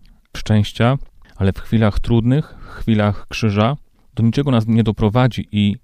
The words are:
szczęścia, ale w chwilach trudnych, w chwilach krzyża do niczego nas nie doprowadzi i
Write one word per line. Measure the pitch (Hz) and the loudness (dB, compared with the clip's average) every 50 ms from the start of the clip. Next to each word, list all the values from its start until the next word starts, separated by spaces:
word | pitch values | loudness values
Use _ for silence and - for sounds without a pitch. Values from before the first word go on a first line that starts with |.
| - - - _ _ _ - | -18 -20 -20 _ _ _ -14
szczęścia, | - - - 107 107 104 - - - 113 120 135 - - - _ - - - - | -8 -2 0 2 2 0 0 -2 0 0 0 0 -2 -6 -12 _ -20 -20 -14 -6
ale | - 95 98 - | -2 -2 -2 -2
w | - | -2
chwilach | - - 117 110 110 101 - - | -4 -2 0 2 2 2 0 0
trudnych, | - - 117 117 110 123 135 156 - - - - | 0 0 0 2 2 2 0 0 -2 -4 -10 -20
w | - - | -20 -16
chwilach | - - - 117 110 107 104 104 101 - - | -12 -6 -2 0 2 2 2 0 0 -4 -8
krzyża | - - - 117 107 101 104 107 123 147 - - _ _ _ _ _ - | -12 -8 -4 -2 0 0 2 0 0 0 -4 -10 _ _ _ _ _ -4
do | - 113 | 0 0
niczego | 113 - 143 139 143 | 0 0 0 0 2
nas | 127 113 110 | 0 0 2
nie | 117 113 117 107 | 2 2 2 2
doprowadzi | 113 101 - 113 104 107 123 131 120 - - - - | 0 0 0 0 2 2 2 2 2 0 -4 -8 -4
i | 104 104 101 101 98 - | -2 0 0 0 0 -4